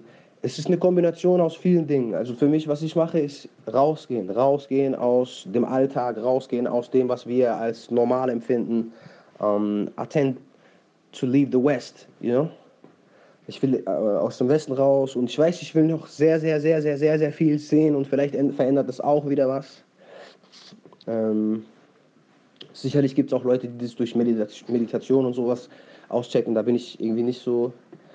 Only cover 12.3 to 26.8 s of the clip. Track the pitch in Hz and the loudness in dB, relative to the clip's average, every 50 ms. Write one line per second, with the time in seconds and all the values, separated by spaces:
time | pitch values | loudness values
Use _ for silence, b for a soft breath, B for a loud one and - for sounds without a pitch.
12.3 | 120 131 156 175 - - _ _ _ _ - b b b b b b b b b | 0 0 0 -2 -4 -12 _ _ _ _ -20 b b b b b b b b b
13.3 | b b b - - - 139 135 123 - - - 90 73 107 104 101 78 80 - | b b b -18 -8 -4 -2 0 0 0 -2 -2 -4 -2 0 0 0 0 -2 -2
14.3 | - - 127 123 151 151 - 139 131 131 135 139 139 139 135 131 - 127 123 117 | -2 -2 0 2 0 0 0 -2 -2 0 2 4 4 2 2 -2 -2 -4 -4 -2
15.3 | - - 156 175 175 - 156 - - 160 156 160 165 156 - - - - 151 160 | 0 2 2 2 0 -2 -6 -2 2 2 2 2 2 -2 -6 -8 -2 2 2 4
16.3 | 160 160 156 160 156 151 143 160 160 156 147 151 143 139 151 151 156 156 156 147 | 4 2 2 0 0 2 2 2 2 2 2 0 0 2 2 2 2 2 2 0
17.3 | 151 - 165 151 151 147 - - 151 151 156 151 147 139 135 139 135 135 143 139 | 0 2 2 2 2 0 0 2 2 4 4 4 2 0 0 0 0 0 0 0
18.3 | - 131 143 139 139 - 131 131 139 143 120 127 127 - - 139 147 147 143 139 | 0 0 0 0 0 0 0 2 2 2 0 -2 -4 -4 0 0 0 0 0 0
19.3 | 139 143 135 127 135 139 151 - - - _ _ _ B B B B B B B | 0 0 0 0 -2 -4 -6 -10 -18 -20 _ _ _ B B B B B B B
20.3 | B B B _ - - - - - - - - - - - 113 113 113 110 110 | B B B _ -20 -20 -20 -20 -20 -20 -20 -20 -20 -16 -10 -6 -4 -2 -2 0
21.3 | 107 107 107 107 110 110 110 b b b b b b b b _ _ _ _ _ | 0 0 0 0 -2 -4 -6 b b b b b b b b _ _ _ _ _
22.3 | _ _ _ _ _ - - - - - - 131 143 147 135 131 - 147 135 - | _ _ _ _ _ -20 -20 -20 -12 -8 -6 -2 0 2 2 2 2 0 0 0
23.3 | 131 123 123 123 127 127 - 120 120 120 120 117 - - 120 117 - 117 120 120 | 0 0 2 2 0 0 0 -6 -10 -8 -10 -8 -4 -4 -4 -2 0 0 2 2
24.3 | 117 110 107 - - - - 113 123 120 117 107 - 113 - - 131 135 127 123 | 2 0 -2 -4 -8 -14 -8 -4 -2 -2 -2 -2 -4 -4 -2 2 2 2 2 0
25.3 | 123 127 120 123 127 123 - - B B B B B B B B - 120 123 - | -2 -2 -2 -2 -2 -4 -6 -14 B B B B B B B B -4 -4 -2 0
26.3 | - 123 - 113 113 110 107 120 123 120 | 0 0 0 0 0 0 0 0 0 0